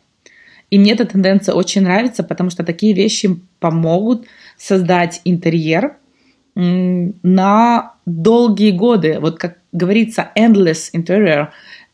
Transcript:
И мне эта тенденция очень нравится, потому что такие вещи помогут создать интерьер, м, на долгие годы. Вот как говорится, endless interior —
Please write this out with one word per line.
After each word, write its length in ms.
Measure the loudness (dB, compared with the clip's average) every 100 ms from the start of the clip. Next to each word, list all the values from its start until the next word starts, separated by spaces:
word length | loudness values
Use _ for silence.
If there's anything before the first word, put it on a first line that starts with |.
| _ _ _ _ _ _ _
И 80 | 2
мне 140 | 4
эта 140 | 2 0
тенденция 480 | 0 2 0 0
очень 280 | -2 -2 0
нравится, 400 | 0 0 -2 -6
потому 260 | -8 -4 -6
что 140 | -4
такие 300 | -8 -2 0
вещи 460 | 2 0 0 -2 -4 _ _
помогут 680 | -2 0 0 0 0 -4 -6 _ -20 _
создать 600 | -2 -2 2 0 0 -4
интерьер, 720 | -4 -2 0 -2 0 -2 -2 -8 _ _ _ _ _ -4
м, 580 | -2 0 -2 -2 -4 -2
на 720 | 0 2 4 2 2 0 -4 _ -8
долгие 680 | -2 2 2 2 2 0
годы. 460 | 2 2 2 0 -2
Вот 180 | -4 -4
как 200 | -10 -10 _
говорится, 580 | -4 0 0 0 -4 -4 2
endless 540 | 4 4 2 0 -6
interior — 540 | -8 -2 0 2 0 -2 -12 -20 -20 _